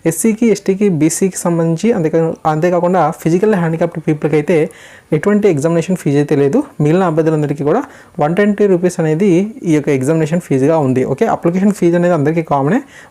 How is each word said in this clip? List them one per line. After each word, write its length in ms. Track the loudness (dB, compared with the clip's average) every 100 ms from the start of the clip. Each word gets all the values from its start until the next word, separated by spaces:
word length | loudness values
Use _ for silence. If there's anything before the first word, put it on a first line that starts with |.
| -4
ఎస్సీకి, 400 | -2 -2 0 0
ఎస్టీకి, 340 | 0 -2 0 0
బీసీకి 520 | 2 0 0 -2 -2 -2
సంబంధించి 460 | 0 0 0 0
అంతేకా-, 420 | 0 0 0 -2 -2 -2
అంతేకాకుండా 640 | 0 0 0 2 2 0
ఫిజికల్ 440 | -2 -2 0 2
హ్యాండిక్యాప్డ్ 480 | 0 0 -2 -4 -4 -4
పీపుల్కి 300 | -2 0 0
అయితే 300 | 2 0 0 -6 -20 -20 -4
ఎటువంటి 360 | -2 0 2 2
ఎగ్జామినేషన్ 480 | 2 0 0 -2 -2
ఫీజు 200 | 0 0
అయితే 200 | 2 2
లేదు. 260 | 2 0 -2 -2
మిగిలిన 220 | 0 2
అభ్యర్థులందరికీ 640 | 2 0 0 0 -2 -2
కూడా 180 | -2 -2 -4 -14 -12 -4
వన్ 140 | -2 0
ట్వంటీ 300 | 0 2 2
రూపీస్ 340 | 2 0 -2
అనేది 300 | -2 0 2 2 0 -4
ఈ 100 | -2
యొక్క 140 | 0 0
ఎగ్జామినేషన్ 520 | 0 0 0 0 -2 -2
ఫీజుగా 300 | 0 2 2 2
ఉంది, 180 | 0
ఓకే? 220 | -2 -2 -2 0
అప్లికేషన్ 360 | -2 0 0 2
ఫీజు 140 | 0 2
అనేది 180 | 2 2
అందరికీ 220 | 0 -2 -2
కామనే, 280 | 0 0 -2 -4 -18 -8